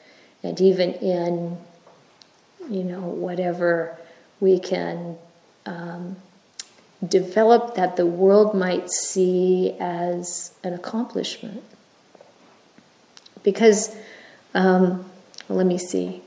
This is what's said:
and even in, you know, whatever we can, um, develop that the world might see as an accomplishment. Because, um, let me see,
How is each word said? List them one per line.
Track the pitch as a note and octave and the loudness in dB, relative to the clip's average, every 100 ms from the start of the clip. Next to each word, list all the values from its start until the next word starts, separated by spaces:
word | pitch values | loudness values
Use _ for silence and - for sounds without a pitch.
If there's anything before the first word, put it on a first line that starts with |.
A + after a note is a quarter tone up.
| _ _ _ _ | _ _ _ _
and | F3+ E3+ | -10 2
even | F#3 F#3 F3+ | 2 4 0
in, | F#3 G3 F3+ E3+ E3+ E3+ F3 - _ _ _ _ _ _ _ _ _ E4+ | -2 -2 -2 -2 -4 -6 -10 -16 _ _ _ _ _ _ _ _ _ -8
you | G3 | -6
know, | F3+ F3+ | -6 -8
whatever | F3+ - F3+ F3 F3+ F3 F3 E3+ E3 - - - _ _ | -8 -6 -6 -4 -4 0 0 0 -2 -10 -20 -20 _ _
we | F#3+ F#3 | 2 2
can, | F#3 F3+ E3+ E3+ F3 E3 - _ _ _ | 2 -4 -4 -6 -10 -12 -18 _ _ _
um, | - E3+ E3+ F3 F3+ F#3+ - _ _ - - _ _ _ F3 | -14 -12 -12 -12 -12 -14 -18 _ _ -14 -14 _ _ _ 0
develop | G3 F3+ - A3 A#3 A#3 | 0 2 2 6 4 4
that | - F#3 F#3 | -2 -2 0
the | F3 | 0
world | E3+ F#3+ G3+ G#3 | 4 6 6 6
might | G3 F3+ F3+ - | 2 0 -2 -2
see | - - F#3+ F#3 F#3 F#3 F#3 F#3 - | -2 0 0 2 2 2 2 0 -2
as | F3+ E3+ F3 F3 F3 - - - | -6 -4 -4 -4 -6 -8 -10 -10
an | F#3 | -10
accomplishment. | F3 - A3+ B3+ - - - - G3+ - _ _ _ _ - - _ _ _ _ _ _ _ _ - - - | -8 -8 -6 -6 -6 -6 -8 -12 -14 -18 _ _ _ _ -20 -20 _ _ _ _ _ _ _ _ -20 -20 -2
Because, | G#3 G3 A3+ G3+ - - - - - - _ | -2 4 6 6 0 -8 -20 -20 -20 -20 _
um, | - F#3 F#3 F#3 F3+ - - _ - - | 2 4 6 4 0 -8 -20 _ -20 -6
let | F#3+ F#3 | 0 0
me | F3+ | 0
see, | - F#3+ F3+ F#3 | -2 -4 -4 -8